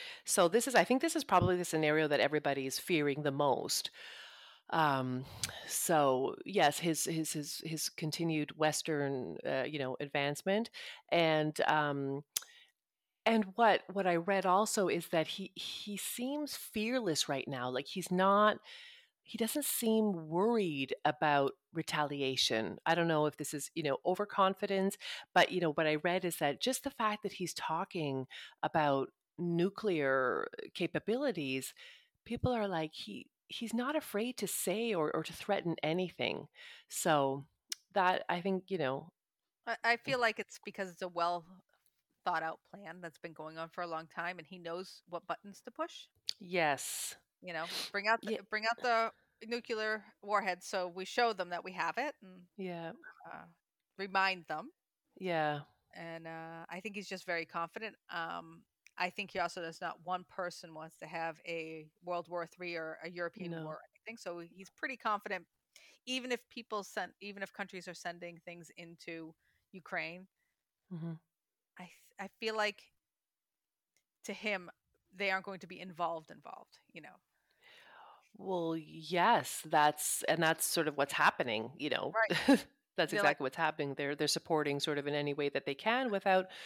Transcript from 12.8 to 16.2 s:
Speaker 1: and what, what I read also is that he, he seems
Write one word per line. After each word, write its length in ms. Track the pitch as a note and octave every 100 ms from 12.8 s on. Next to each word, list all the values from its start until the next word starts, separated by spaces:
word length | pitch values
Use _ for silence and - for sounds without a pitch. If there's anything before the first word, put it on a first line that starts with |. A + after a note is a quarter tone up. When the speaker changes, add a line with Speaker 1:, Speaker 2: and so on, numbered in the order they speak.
| _ _ _ _ -
Speaker 1:
and 200 | A3+ G3
what, 280 | F#3+ A3+ F#3 -
what 140 | F#3+ F#3
I 100 | E3+
read 280 | E3+ G3
also 440 | F#3 F#3 G#3+ - F3+
is 200 | E3 -
that 180 | E3+ D#3
he, 240 | - F#3+
he 420 | - - - - G3+
seems 600 | - -